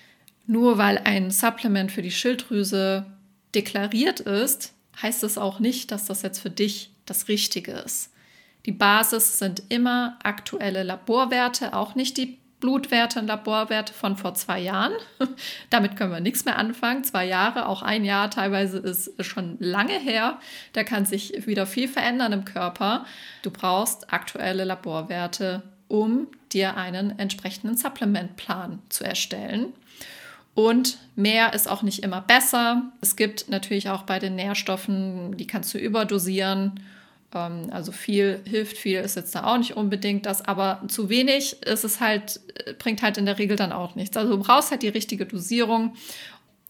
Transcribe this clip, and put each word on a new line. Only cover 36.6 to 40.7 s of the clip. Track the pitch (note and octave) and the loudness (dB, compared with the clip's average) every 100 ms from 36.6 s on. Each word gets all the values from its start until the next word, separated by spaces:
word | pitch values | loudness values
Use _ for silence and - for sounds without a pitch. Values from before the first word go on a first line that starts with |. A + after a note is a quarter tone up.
| G3 G3 - - - _ _ | 0 -2 -12 -20 -20 _ _
Ähm, | F3+ E3+ E3+ E3 | -8 -6 -6 -8
also | F3+ E3+ | -8 -8
viel | - - G3+ G3 F#3+ G3 | -8 0 4 4 2 -2
hilft, | G#3+ G#3+ - | -4 -2 -4
viel | G#3+ F#3 | -2 0
ist | G3 F#3 | -2 -4
jetzt | F3 F3 | -6 -2
da | |
auch | G#3 A#3+ | 2 2
nicht | A#3 - | 0 0
unbedingt | G3+ G3 G3+ G3+ G#3 | -2 0 0 0 0
das, | G3+ - | -2 0
aber | F#3+ G3 | 0 0